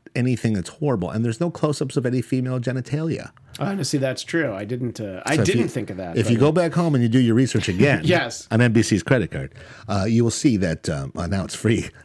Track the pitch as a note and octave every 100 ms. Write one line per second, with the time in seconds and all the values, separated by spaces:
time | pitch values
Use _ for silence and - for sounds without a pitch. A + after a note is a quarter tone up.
0 | - B2+ B2 A#2+ A#2 G#2 - - D3 A2+
1 | F2 A2 A#2 A2+ E3+ - D3+ C#3 C3+ C#3+
2 | B2 B2+ - C3 B2+ B2+ A#2+ B2+ B2+ D3
3 | D#3+ A2+ - - - - E3+ G3 C#3+ C#3+
4 | C3+ B2 - E3+ C#3 G2 G#2 B2 B2 -
5 | G#2 F#2 - D3 G2+ A#2+ - B2 G#2 F#2+
6 | F2+ A#2 G#2 A#2 C#3+ E3 E3+ F3 E3+ C#3
7 | A#2+ B2+ A#2+ A2+ C3 G#2+ - F#2 C#3 A2+
8 | D#3 E3+ B2 - - A2+ A#2+ A2+ - G2+
9 | - C3 F2 C#2+ C2 - - - - G2
10 | G#2 A#2 A#2 - D3+ G#2+ F#2 D#2+ - D2
11 | C#2 - E2+ G2 - - A2 G2+ - -